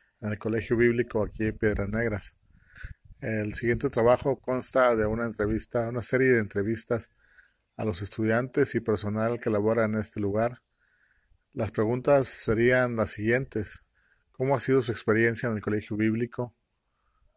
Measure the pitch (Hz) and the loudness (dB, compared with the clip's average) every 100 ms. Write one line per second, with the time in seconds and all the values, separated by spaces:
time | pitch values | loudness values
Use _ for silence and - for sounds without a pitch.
0 | _ _ 107 104 107 113 - 117 120 117 | _ _ -8 -4 -2 -4 0 4 4 4
1 | 117 110 101 - 110 107 107 101 101 110 | -2 -2 -4 -2 -4 0 -2 0 -2 -2
2 | 117 101 - - _ _ _ - - - | -2 -4 -10 -18 _ _ _ -20 -18 -18
3 | - - 113 107 107 - 117 117 135 123 | -20 -12 -6 -4 -4 -2 0 0 0 4
4 | 117 123 143 127 - 127 - 135 123 113 | 4 4 2 -2 -2 -4 0 4 4 4
5 | 107 113 117 107 104 110 - 120 113 123 | 0 0 -4 -2 -2 -2 -2 -2 -2 -4
6 | - 127 131 120 101 101 101 110 - 110 | -2 2 4 4 2 -2 -2 -4 -2 -4
7 | - _ _ _ _ _ _ - 110 - | -4 _ _ _ _ _ _ -6 -6 -4
8 | 101 - 110 113 131 - 135 117 113 107 | -6 -2 2 2 0 0 0 0 0 -2
9 | 104 107 113 120 117 104 107 113 107 107 | -2 -2 -2 -2 0 0 2 2 2 0
10 | 107 110 101 104 117 123 _ _ _ _ | -4 -4 -2 0 -2 -4 _ _ _ _
11 | _ _ _ _ _ 123 107 - 110 127 | _ _ _ _ _ -6 -4 -2 0 0
12 | 127 139 127 - - 110 120 127 123 117 | 4 4 2 -2 0 2 4 4 2 0
13 | 104 - 107 123 135 110 101 - _ _ | -2 -2 0 0 0 -6 -6 -10 _ _
14 | _ _ _ - 131 131 - 131 120 104 | _ _ _ -6 -2 0 2 2 2 -2
15 | - 110 117 113 120 107 107 107 - 107 | 0 2 2 0 -4 -4 -2 -4 -4 0
16 | 110 110 117 - 123 - _ _ _ _ | 0 0 -4 -6 -10 -12 _ _ _ _
17 | _ _ _ | _ _ _